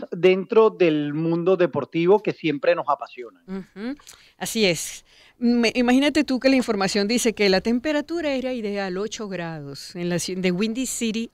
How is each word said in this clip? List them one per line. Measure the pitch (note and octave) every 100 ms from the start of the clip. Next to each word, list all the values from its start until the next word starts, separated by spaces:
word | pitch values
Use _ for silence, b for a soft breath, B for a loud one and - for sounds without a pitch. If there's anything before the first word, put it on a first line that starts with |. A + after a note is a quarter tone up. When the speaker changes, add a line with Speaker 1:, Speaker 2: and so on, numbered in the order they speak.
| -
Speaker 1:
dentro | F3+ F3+ F#3+ F3+ A3+ A3
del | E3+ F3 D3+ D3
mundo | D3 E3 E3+ E3+ F#3
deportivo | E3+ C#3+ B2+ E3 F3 G#3
que | F#3+
siempre | - D#3+ D3 E3+ E3+
nos | D3
apasionan. | C#3+ A#2 - A#2 F#2 -
Speaker 2:
Ujú. | F#3+ E3+ F#3+ A#3 D4 B B B -
Así | F#3 A3+ G3
es. | D#3+ - - b b b -
Me, | A#3+ A#3+ A3+ B3
imagínate | A#3+ B3+ C#4+ D4 C#4+
tú | B3+
que | C4+
la | C4+
información | A#3+ G#3 F#3+ G#3 G3+
dice | A#3+ A#3+
que | G#3+ G3+
la | F#3+
temperatura | A3+ A#3+ D#4 D4 D4 E4+ D4+
era | C4 B3+
ideal, | B3+ G#3 G3+ G3 F3+
ocho | A3 - G#3
grados. | F3+ E3+ D#3+ C#3+ C#3 - F3+
En | F3
la | F3
ci-, | - F#3
de | F#3
Windy | F3+ A3 A3+ B3+
City, | - A3+ A3 A3+